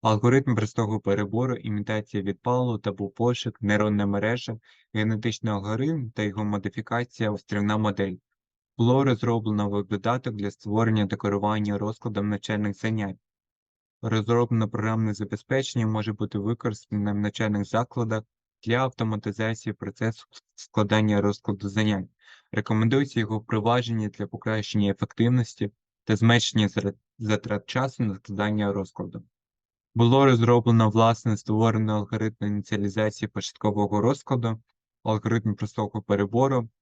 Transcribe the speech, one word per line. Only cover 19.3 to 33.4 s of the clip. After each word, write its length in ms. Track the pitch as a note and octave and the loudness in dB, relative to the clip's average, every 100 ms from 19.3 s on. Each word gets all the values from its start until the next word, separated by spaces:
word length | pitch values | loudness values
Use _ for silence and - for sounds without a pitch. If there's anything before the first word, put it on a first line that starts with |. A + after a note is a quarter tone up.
| G2+ A2 A2+ - | -4 -4 -4 -6
процесу 520 | G2+ G2+ - A2+ - - - _ - | -8 -10 -4 -4 -4 -16 -20 _ -20
складання 680 | - - G2+ A2 G#2+ G#2 | -6 -2 2 4 4 2
розкладу 480 | G2+ G2+ - G2+ G2+ | 2 -2 -6 -6 -4
занять. 360 | G2+ G#2+ G2+ F#2 _ _ - _ | 0 0 0 -4 _ _ -20 _
Рекомендується 680 | A2 - A2 A2+ C3 C#3 - | -6 -2 2 4 2 2 -2
його 200 | G#2+ G#2+ | -2 -4
впровадження 680 | - A2 G#2+ A#2+ A#2 A2+ G#2+ | -2 -2 2 2 0 -4 -4
для 180 | - G#2 | -6 -10
покращення 640 | - - A2 G2+ G#2+ G2+ | -6 -4 -4 -2 0 0
ефективності 800 | F#2+ - - A#2+ B2+ A2+ - G#2 _ _ _ | 0 -6 0 2 2 0 -4 -8 _ _ _
та 120 | - G#2+ | -2 4
зменшення 520 | A2+ A#2 - A2 G#2 | 6 4 2 0 0
зра-, 260 | - G2+ - _ _ | 0 -4 -8 _ _
затрат 460 | G#2+ G#2 A2 G#2 - | -2 -2 -2 -6 -4
часу 380 | C3 C3 - | -4 -4 -2
на 120 | A2+ F#2+ | -4 -4
складання 580 | - G2+ G#2 G#2+ G2+ | -8 -4 -2 0 -2
розкладу. 500 | G2+ F#2 - F2 F2 - _ _ _ _ _ _ A2+ | -2 -6 -8 -10 -10 -16 _ _ _ _ _ _ 2
Було 300 | A#2 C3 C#3 | 6 8 6
розроблено 640 | A#2+ A#2 A#2+ A#2+ A2+ A2 | 6 6 6 6 6 6
власне 480 | A2 A2+ A#2 A2 G#2 | 6 4 4 0 -2
створений 580 | - G#2+ A2+ G#2+ G#2+ G#2+ | -2 2 4 2 0 -2
алгоритм 400 | G#2 A2 A2 A2 | -2 -2 -4 -2
ініціалізації 880 | G#2 G#2 - G#2+ G2+ G2+ G#2+ - G#2 | -4 -4 -4 -2 -2 0 -2 -2 -8
початкового 720 | - | -6